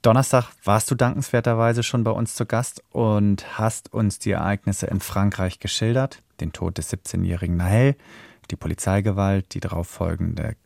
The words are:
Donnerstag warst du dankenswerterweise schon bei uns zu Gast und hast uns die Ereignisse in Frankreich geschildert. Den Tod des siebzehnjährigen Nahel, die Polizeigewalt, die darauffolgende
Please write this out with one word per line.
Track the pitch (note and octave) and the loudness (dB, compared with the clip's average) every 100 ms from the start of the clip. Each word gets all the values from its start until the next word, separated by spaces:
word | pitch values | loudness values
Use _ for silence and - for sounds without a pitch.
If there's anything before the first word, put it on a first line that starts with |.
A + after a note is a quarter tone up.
Donnerstag | A#2 A#2 C3 B2+ A#2 - | 6 4 4 2 0 -6
warst | - G#2+ - | 2 2 2
du | |
dankenswerterweise | B2 B2 - C3 A#2+ A#2+ A2+ A#2 A#2 | 0 0 0 0 0 2 2 2 2
schon | A#2 A#2+ | 0 0
bei | A2+ | 0
uns | G#2+ A#2 | 0 -4
zu | - | -4
Gast | A#2 A2+ B2+ - _ | -2 -2 -4 -10 _
und | - A2+ G#2 G#2 G2 - - | 0 2 4 2 0 -4 -2
hast | A2 - - | -2 -2 -8
uns | - G#2+ - | 0 0 0
die | A2+ | -2
Ereignisse | F#2 E2 G2+ - G2 - | 0 0 0 -2 -2 -2
in | G2+ | -4
Frankreich | - G2+ G2+ - F#2 - | -2 0 0 0 -4 -4
geschildert. | - - A2+ A#2+ C3+ - _ - | -6 -2 0 0 0 -6 _ -8
Den | D#2+ | -8
Tod | - F2 F2 | -4 -6 -4
des | F2 | -6
siebzehnjährigen | - - F2+ F2+ F2 F2 | -8 -4 -2 -2 -2 -2
Nahel, | E2+ F2+ G#2+ C3+ C#3 - - - - - | 0 2 4 4 2 -8 -20 -20 -20 -10
die | - | -8
Polizeigewalt, | - - - G2 G#2 G2 G2 G2 - | -6 -4 0 2 2 0 2 0 -2
die | - | -8
darauffolgende | F#2 E2+ F2+ - E2+ E2 F2 E2 D#2 A2+ | -6 -6 -6 -4 -4 -2 -2 -2 -6 -8